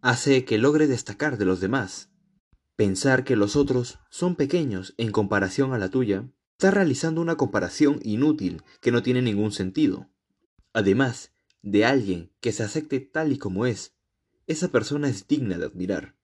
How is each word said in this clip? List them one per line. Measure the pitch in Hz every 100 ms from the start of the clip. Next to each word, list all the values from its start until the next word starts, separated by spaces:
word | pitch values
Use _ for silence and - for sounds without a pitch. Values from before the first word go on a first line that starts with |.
Hace | 123 123 143 135
que | - 107
logres | 127 151 151
destacar | 123 - 101 151 120
de |
los | 95 92
demás. | 95 131 98 - - _ _ _ _ _ _ -
Pensar | 107 95 139 131
que | 127 120
los | 101 147
otros | 139 127 120 - _
son | - 175 175
pequeños | 139 175 143 95 95 -
en | 113
comparación | 107 101 104 95 - 135
a | 127
la | 95
tuya, | 131 120 95 123 _ _
estás | _ 190
realizando | 196 180 127 165 160
una | 170 165
comparación | 135 101 87 - 151 143
inútil | 110 107 147 156 90 85 - _
que | -
no | 120
tiene | 120 123
ningún | 123 101 107
sentido. | 101 95 98 151 - - _ _ _ _ _ _
Además | 113 98 104 131 113 - _ _ _
de | 101 101
alguien | 113 135 98 87 85 _
que | 117
se | -
acepte | 107 160 156 135
tal | - 156 156
y | 135
como | 104 92 123
es, | 107 - _ _ _ _ _ -
esa | 160 180
persona | 120 110 147 143
es | 113 -
digna | 302 117 85
de | -
admirar. | 180 90 95 - _